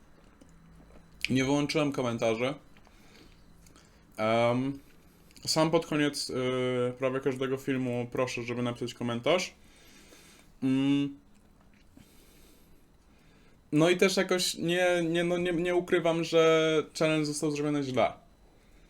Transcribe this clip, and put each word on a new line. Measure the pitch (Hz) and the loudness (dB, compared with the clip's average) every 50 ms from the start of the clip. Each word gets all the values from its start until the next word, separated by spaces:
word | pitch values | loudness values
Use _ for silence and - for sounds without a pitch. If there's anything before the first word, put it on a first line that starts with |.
| - - - - - - - - - - - - - - - - - - - - - - - - - - | -20 -20 -20 -20 -20 -20 -20 -20 -20 -20 -20 -20 -20 -20 -20 -20 -20 -20 -20 -20 -20 -20 -10 -8 -4 0
Nie | 120 131 131 | 0 0 2
wyłączyłem | 131 143 143 147 143 - 156 147 143 | 2 0 0 0 0 0 0 0 0
komentarzy. | 139 - 127 120 117 117 120 113 113 113 123 131 156 - - - - - - - - - - - - - - - - - - - - - - - - - - - - - - - - | -2 -2 -2 -2 -2 0 0 0 0 0 -2 -4 -6 -8 -14 -20 -20 -20 -20 -20 -20 -20 -20 -20 -20 -20 -20 -20 -20 -20 -20 -20 -20 -20 -20 -20 -20 -20 -20 -20 -20 -20 -20 -14 -6
Em, | 104 107 110 113 117 120 120 120 127 131 139 139 139 - - - - - - - - - - - - - | -2 0 2 4 4 4 2 2 0 -2 -4 -6 -10 -14 -20 -20 -20 -20 -20 -20 -20 -20 -20 -20 -12 -8
sam | - - 160 160 165 | -2 0 0 2 2
pod | 165 165 - | 2 0 0
koniec, | - 160 151 147 147 143 - - - | -2 -2 0 0 0 -2 -4 -8 -6
y, | - 127 127 127 127 127 127 127 127 123 123 123 123 - | -4 -4 -2 -2 -2 -2 -2 -2 -2 -2 -2 -2 -2 -2
prawie | 135 131 127 135 | -2 -2 -2 -2
każdego | 135 143 127 127 135 131 135 | -2 -2 -2 -2 -2 -4 -4
filmu | 131 - 143 135 131 131 123 120 123 120 117 | -4 -2 -2 -2 -2 -2 -2 -2 -4 -4 -4
proszę, | - 131 127 123 - 123 117 | -2 -2 -2 -2 -4 -6 -6
żeby | 120 120 123 | -6 -4 -4
napisać | 123 123 120 - 123 120 - | -2 -4 -4 -4 -6 -8 -6
komentarz. | - 120 120 117 117 117 143 170 185 185 - - - - - - - - - - - - - - - - - - - - - - - 131 | -6 -6 -4 -4 -2 0 0 0 0 0 -4 -10 -18 -20 -20 -20 -20 -20 -20 -20 -20 -20 -20 -20 -20 -20 -20 -20 -20 -20 -20 -10 -4 -2
Mm. | 135 131 135 135 139 143 143 143 143 - - - - - - - - - - - - - - - - - - - - - - - - - - - - - - - - - - _ _ _ _ _ _ _ _ _ - - - - - - - _ _ | 0 0 2 2 2 2 2 0 -2 -6 -12 -20 -20 -20 -20 -20 -20 -20 -20 -20 -20 -20 -20 -20 -20 -20 -20 -20 -20 -20 -20 -20 -20 -20 -20 -20 -20 -20 -20 -20 -20 -20 -20 _ _ _ _ _ _ _ _ _ -20 -20 -20 -20 -20 -20 -20 _ _
No | 147 151 160 175 | 2 2 4 4
i | 185 | 4
też | 180 196 190 185 | 4 4 4 4
jakoś | 196 185 185 185 180 180 - - | 2 0 0 0 0 0 -2 -4
nie, | - - 165 175 180 180 180 180 175 170 | -4 -2 -2 0 2 2 2 2 2 0
nie, | 160 165 175 175 | 0 0 0 0
no | 170 180 | 0 0
nie, | 175 175 180 | -2 -2 -2
nie | 175 160 175 180 175 | -2 -2 0 0 0
ukrywam, | 175 175 180 180 175 160 170 160 165 165 | 0 0 0 0 0 2 2 0 0 0
że | - 170 165 160 160 160 160 160 160 156 156 143 - - - | 2 4 4 6 6 6 4 4 4 2 0 -2 -2 -2 0
challenge | 160 156 156 156 151 | 0 2 2 0 0
został | 147 147 - 160 151 | -2 -4 -4 -4 -2
zrobiony | 143 143 147 151 147 143 139 | -2 -2 -2 0 0 -2 -2
źle. | 131 127 117 101 - - - - - - _ - - - - - - - - - - | 0 2 2 2 2 0 -6 -16 -20 -20 _ -20 -20 -20 -20 -20 -20 -20 -20 -20 -20